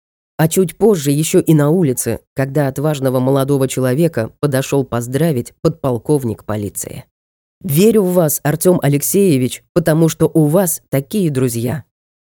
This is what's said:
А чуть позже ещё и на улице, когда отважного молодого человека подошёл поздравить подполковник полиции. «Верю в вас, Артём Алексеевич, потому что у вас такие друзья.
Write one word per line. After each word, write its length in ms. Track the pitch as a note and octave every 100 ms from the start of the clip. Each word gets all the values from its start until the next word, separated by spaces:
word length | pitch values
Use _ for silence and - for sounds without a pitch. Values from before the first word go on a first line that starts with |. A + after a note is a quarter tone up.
| _ _ _ -
А 120 | D#3+
чуть 280 | F#3+ F#3 -
позже 340 | G3+ G3 C#3
ещё 300 | C#3+ D#3+ F#3
и 120 | -
на 160 | D#3 C#3+
улице, 520 | F3+ D#3 B2 A#2+ A2 _
когда 320 | - C3+ C#3+ C#3
отважного 540 | C#3 D3+ D3 C3+ B2+
молодого 480 | B2+ C#3 C3+ C#3+ C3
человека 640 | - B2+ C3 E3 B2 A2 -
подошёл 440 | D3 B2+ C3+ C#3
поздравить 680 | B2 A#2 A#2+ C3+ E3 B2+ A#2+ _
подполковник 840 | D#3+ D#3+ C#3 A#2 - D3+ A#2+ G2+
полиции. 600 | - G#2+ G2+ - - - - _ _ _ _ _
«Верю 400 | G3 C#3+ G#3+ A3
в 120 | F#3
вас, 260 | F3+ D#3 -
Артём 380 | C#3+ D#3 F#3 F3
Алексеевич, 800 | C#3 C#3+ - G3 G3 C3+ B2+ - _
потому 340 | - E3 D#3 E3
что 220 | - D#3
у 140 | E3 D3
вас 360 | E3+ F3+ - -
такие 420 | C3+ C#3 A3 E3+
друзья. 540 | B2+ B2+ A#2 A#2+ D#3 - _ _ _ _